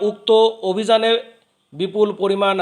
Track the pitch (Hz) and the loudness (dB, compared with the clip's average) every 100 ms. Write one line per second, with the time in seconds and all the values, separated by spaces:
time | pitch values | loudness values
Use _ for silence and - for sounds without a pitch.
0 | 208 208 - 220 226 220 185 190 220 226 | -2 -4 0 4 2 0 -6 -4 0 2
1 | 226 233 - - _ _ _ 143 185 208 | 2 -2 -4 -20 _ _ _ -8 -6 0
2 | 208 202 190 196 196 190 | -2 0 -2 0 0 0